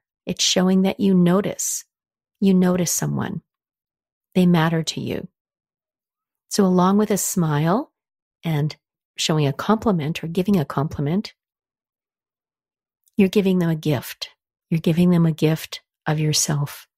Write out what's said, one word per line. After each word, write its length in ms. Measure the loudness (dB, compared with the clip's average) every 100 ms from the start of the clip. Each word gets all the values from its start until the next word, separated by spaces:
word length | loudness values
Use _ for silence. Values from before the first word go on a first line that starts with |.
| _ _
It's 180 | -10 -4
showing 400 | -2 2 2 2
that 160 | 0 0
you 140 | 2
notice. 720 | 4 4 2 -2 -6 -8 -8 -12 _ _ _ _ 0
You 140 | 2
notice 360 | 4 4 0 -2
someone. 520 | -4 -4 -4 -6 -8 _ _ _ _ _ _ _ _ _
They 120 | 2 4
matter 360 | 4 2 -2
to 180 | -4 -8
you. 280 | -8 -8 -10 _ _ _ _ _ _ _ _ _ _ _ _
So 160 | 0
along 320 | 4 4 4 2
with 140 | 2
a 80 | -2
smile 760 | -2 -2 0 0 2 0 -4 _ _ _ _ _
and 320 | -4 -2 -4 -6 _ _ _ -8
showing 300 | -2 0 0
a 60 |
compliment 680 | -2 -2 0 0 -2 -4 -8
or 60 | -6
giving 280 | -4 0 0
a 80 |
compliment, 680 | 0 -4 -4 -4 -4 -4 -6 _ _ _ _ _ _ _ _ _ _ _ _ _ _ _ _ _ _ 0
you're 120 | 2
giving 300 | 2 2 0
them 100 | 0
a 60 |
gift. 560 | -2 -2 -4 -6 -16 -16 _ _ _ -4
You're 100 | -2
giving 300 | 0 2 4
them 160 | 4 2
a 60 |
gift 500 | 2 0 0 -6 -16 _ _ -4
of 140 | -2
yourself. 640 | 0 0 -2 -2 -4 -8 -20